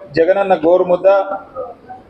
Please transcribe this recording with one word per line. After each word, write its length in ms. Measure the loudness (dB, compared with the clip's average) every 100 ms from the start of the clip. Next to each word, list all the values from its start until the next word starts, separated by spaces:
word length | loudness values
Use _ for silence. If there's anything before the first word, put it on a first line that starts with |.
| -6 0
జగనన్న 400 | 0 0 0 0
గోరుముద్ద, 680 | 2 2 2 0 2 2 0 -8 -14 -16 -16 -18 -20 -20